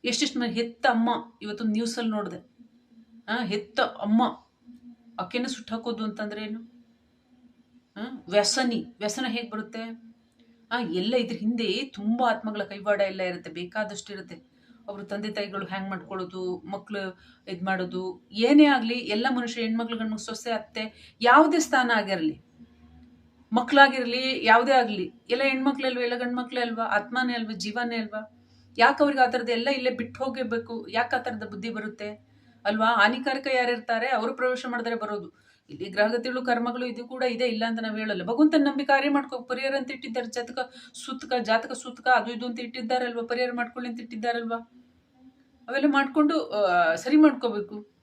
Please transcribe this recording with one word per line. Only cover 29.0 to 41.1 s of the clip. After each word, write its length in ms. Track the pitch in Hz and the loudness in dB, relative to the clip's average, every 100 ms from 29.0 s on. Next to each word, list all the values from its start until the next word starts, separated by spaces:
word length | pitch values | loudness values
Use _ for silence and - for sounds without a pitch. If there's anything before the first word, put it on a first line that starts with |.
ಅವ್ರಿಗೆ 200 | 294 277 | 2 4
ಆ 20 | 247 | 4
ಥರದ್ದು 260 | 240 233 | 2 -2
ಎಲ್ಲ 160 | 233 247 | 0 0
ಇಲ್ಲೇ 220 | 277 247 | 0 0
ಬಿಟ್ಟು 340 | 247 226 - | -2 -8 -6
ಹೋಗಬೇಕು? 640 | 262 269 226 233 226 226 - | -6 -4 -4 -4 -6 -10 -4
ಯಾಕೆ 280 | 214 240 254 | -2 0 -2
ಆ 40 | |
ಥರದ 240 | 254 214 208 | -4 -8 -10
ಬುದ್ಧಿ 200 | 202 226 | -8 -8
ಬರುತ್ತೆ? 580 | 220 214 208 208 214 _ _ _ _ 202 | -6 -8 -8 -10 -12 _ _ _ _ -2
ಅಲ್ವಾ? 180 | 214 220 | 2 2
ಹಾನಿಕಾರಕ 640 | 233 208 254 269 269 269 254 | 6 4 4 -2 -2 0 2
ಯಾರಿರ್ತಾರೆ, 540 | 247 240 - 226 247 | 2 -2 -2 -2 0
ಅವರು 240 | 247 233 | 0 -2
ಪ್ರವೇಶ 320 | 254 254 254 254 | -2 -2 -2 -4
ಮಾಡಿದ್ರೆ 260 | 240 226 233 | -4 -4 -4
ಬರೋದು. 520 | 214 208 170 _ _ _ _ | -4 -6 -8 _ _ _ _
ಇಲ್ಲಿ 200 | 147 196 | -12 -6
ಗ್ರಹಗತಿಗಳು, 560 | 190 214 233 247 254 247 | 2 2 2 -2 -4 0
ಕರ್ಮಗಳು 400 | 240 240 240 247 | 0 0 -4 -6
ಇದು 220 | 233 233 | -6 -10
ಕೂಡ 160 | 254 | -2
ಇದೆ, 240 | 254 233 247 | -2 0 0
ಇಲ್ಲ 160 | 220 226 | 0 -2
ಅಂತ 120 | 226 | -2
ನಾವ್ 180 | 220 214 | -4 -4
ಹೇಳಲ್ಲ. 240 | 214 196 | -4 -4
ಭಗವಂತನ 380 | 175 240 311 311 | -2 4 6 6
ನಂಬಿ 220 | 277 269 277 | 2 0 2
ಕಾರ್ಯ 240 | 269 285 | 4 4
ಮಾಡ್ಕೋ, 300 | 285 269 254 | 0 -2 -10
ಪರಿಹಾರ 360 | 240 254 269 269 | -6 -4 -2 -2
ಅಂತ 160 | 254 | -4
ಇಟ್ಟಿದ್ದಾರೆ. 360 | 269 247 233 233 | -10 -6 -6 -6
ಜಾತಕ 460 | 240 233 254 254 240 - | -8 -8 -6 -8 -10 -20
ಸೂತಕ, 400 | - - | -16 -12